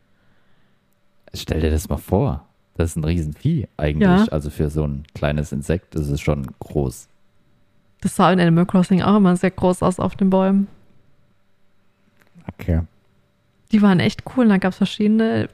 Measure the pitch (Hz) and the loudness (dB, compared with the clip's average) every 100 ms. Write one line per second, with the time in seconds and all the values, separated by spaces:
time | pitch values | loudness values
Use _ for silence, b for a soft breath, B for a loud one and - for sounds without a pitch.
0 | _ _ _ _ _ _ _ _ _ _ | _ _ _ _ _ _ _ _ _ _
1 | _ _ _ - - 76 78 78 - 71 | _ _ _ -12 -6 -2 0 0 -2 -6
2 | - 95 131 65 - _ _ - 82 - | -2 0 0 -2 -8 _ _ -4 -4 -2
3 | 78 87 76 73 147 165 - - 76 76 | -2 -2 -4 -4 -4 -4 -6 -4 -4 0
4 | 196 180 226 78 73 - 76 76 73 69 | 2 4 2 -2 -6 -4 -4 -2 -4 -6
5 | 78 - 71 73 73 69 71 82 - 80 | -10 -6 -4 -2 -4 -6 -4 -4 -4 -6
6 | 73 71 - 71 67 - - 73 67 - | -4 -4 -2 -4 -4 -12 -8 -4 -4 -6
7 | - _ _ _ _ _ _ _ _ _ | -16 _ _ _ _ _ _ _ _ _
8 | 190 - 170 185 170 165 180 190 180 180 | -6 0 2 4 4 2 2 2 2 2
9 | - 208 190 180 190 - 185 180 185 185 | 2 4 4 2 0 0 -2 0 0 0
10 | 185 - 190 190 190 196 196 - _ _ | -4 -2 0 2 2 0 -2 -6 _ _
11 | _ _ _ _ _ _ _ _ _ _ | _ _ _ _ _ _ _ _ _ _
12 | _ _ _ - - - - 82 85 _ | _ _ _ -20 -16 -10 -2 -2 -2 _
13 | _ _ _ _ _ _ _ 214 202 180 | _ _ _ _ _ _ _ 2 4 4
14 | 208 - - - 226 196 190 - 190 - | 2 -4 -6 0 2 2 0 -2 -4 0
15 | 208 220 226 226 - | 0 2 0 -2 -4